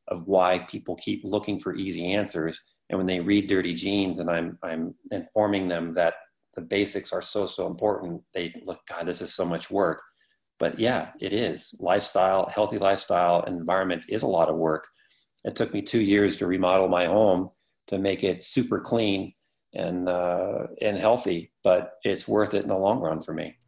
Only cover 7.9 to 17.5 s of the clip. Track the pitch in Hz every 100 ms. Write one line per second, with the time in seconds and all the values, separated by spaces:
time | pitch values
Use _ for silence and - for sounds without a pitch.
7.9 | 98 87 82 _ 95 85 82 - 85 -
8.9 | - 85 87 90 - 87 82 - 101 90
9.9 | 78 - _ _ _ _ - 82 - 113
10.9 | 113 - - 98 104 107 73 - - 87
11.9 | 98 - 95 95 95 95 - 104 104 98
12.9 | 98 - 90 87 87 - 90 82 92 92
13.9 | 85 - 107 - 90 80 80 80 78 -
14.9 | _ _ _ _ _ - - 117 101 95
15.9 | 117 101 104 101 - 90 92 90 95 92
16.9 | 90 87 101 107 90 95